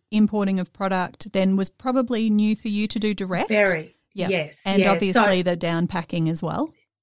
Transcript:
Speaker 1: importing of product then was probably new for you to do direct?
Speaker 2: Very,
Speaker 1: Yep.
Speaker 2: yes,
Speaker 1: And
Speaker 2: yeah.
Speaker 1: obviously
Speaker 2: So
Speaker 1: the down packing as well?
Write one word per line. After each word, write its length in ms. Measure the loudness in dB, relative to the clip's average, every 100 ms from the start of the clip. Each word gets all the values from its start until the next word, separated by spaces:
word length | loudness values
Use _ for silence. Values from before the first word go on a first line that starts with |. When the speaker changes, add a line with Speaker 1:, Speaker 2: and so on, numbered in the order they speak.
| _
Speaker 1:
importing 480 | 2 2 2 -2 -2
of 120 | -4
product 640 | -6 -4 -2 -4 -8 -6
then 220 | 0 2 0
was 140 | -2
probably 600 | -6 -2 -2 0 0 2
new 260 | 2 2 0
for 120 | -2
you 200 | -2 -2
to 120 | -2
do 140 | -2
direct? 360 | -2 -4 -4 0
Speaker 2:
Very, 460 | 2 2 0 -4 _ _
Speaker 1:
Yep. 160 | -6 -2
Speaker 2:
yes, 320 | -2 -4 -6 0
Speaker 1:
And 160 | 2
Speaker 2:
yeah. 80 | 4
Speaker 1:
obviously 460 | 2 2 4 4 4
Speaker 2:
So 40 |
Speaker 1:
the 120 | 0 -2
down 320 | -2 0 -2
packing 420 | -2 -6 -4 -2
as 120 | -2
well? 300 | -4 -4 -6 -8 _ _